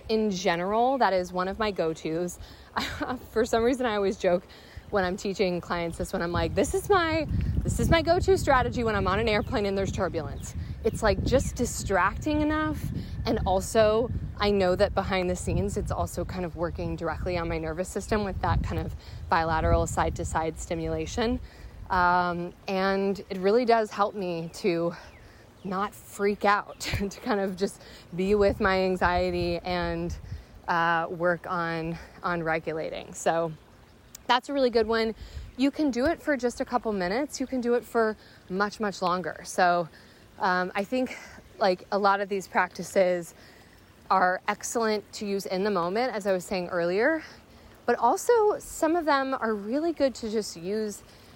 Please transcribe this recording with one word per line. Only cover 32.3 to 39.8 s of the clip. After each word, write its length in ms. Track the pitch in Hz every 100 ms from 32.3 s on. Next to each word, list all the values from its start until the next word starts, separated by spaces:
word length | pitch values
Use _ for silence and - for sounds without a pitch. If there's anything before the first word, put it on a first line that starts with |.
| 175
regulating. 720 | 160 160 160 160 - - -
So 400 | 180 185 165 165 156 - - - - - - -
that's 220 | 247 -
a 40 |
really 180 | 285 247
good 160 | 226 220
one. 280 | 226 226 214 - - - -
You 140 | 277
can 200 | - 302
do 160 | 233 285
it 160 | 330
for 140 | - 269
just 240 | 240 -
a 40 |
couple 280 | 262 247 226
minutes. 480 | 202 175 220 294 -
You 60 | 262
can 140 | 254
do 140 | 233
it 100 | 240
for 320 | - 233 220 214 - - -
much, 300 | 185 208 -
much 240 | 214 185
longer. 380 | 180 180 156 -
So, 440 | - - 180 175